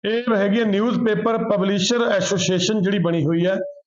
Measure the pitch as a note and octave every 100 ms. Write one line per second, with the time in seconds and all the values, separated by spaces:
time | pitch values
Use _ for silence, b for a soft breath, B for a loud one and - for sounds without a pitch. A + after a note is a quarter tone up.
0 | G3+ A#3 A#3+ G#3+ G3+ G#3+ A3 G3 A#3 G3+
1 | A3+ G#3+ A3 A3+ A3 G3+ F#3+ G3+ F#3 A#3+
2 | A#3 G3+ F3+ G3 - F3+ F3+ G#3+ F#3 G3+
3 | E3+ E3+ D3 E3 F3 F#3+ F#3+ -